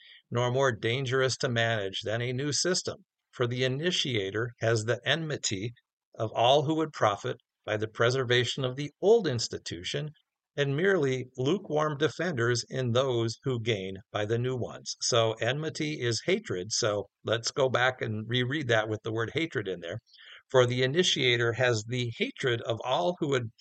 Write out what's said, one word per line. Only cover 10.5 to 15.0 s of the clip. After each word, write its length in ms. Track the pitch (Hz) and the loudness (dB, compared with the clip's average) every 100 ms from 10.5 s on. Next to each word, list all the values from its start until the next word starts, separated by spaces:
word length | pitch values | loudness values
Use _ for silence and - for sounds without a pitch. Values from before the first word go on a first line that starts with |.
| - | -2
and 200 | 139 139 | 0 2
merely 500 | 190 190 135 127 123 127 | 2 2 2 0 -4 -2
lukewarm 640 | 131 196 - 151 156 143 | 0 0 0 0 0 2
defenders 680 | 151 - 175 127 127 120 - | 0 0 -4 0 2 0 -2
in 220 | 131 123 | -4 0
those 460 | 120 135 120 117 - | 2 2 0 -2 -4
who 180 | 135 120 | -4 -2
gain 360 | 113 101 95 95 - | 0 -2 -4 -10 -8
by 120 | 104 | -4
the 140 | 104 117 | 0 0
new 180 | 127 127 | 0 -4
ones." 400 | 87 - - - | -6 -8 -12 -6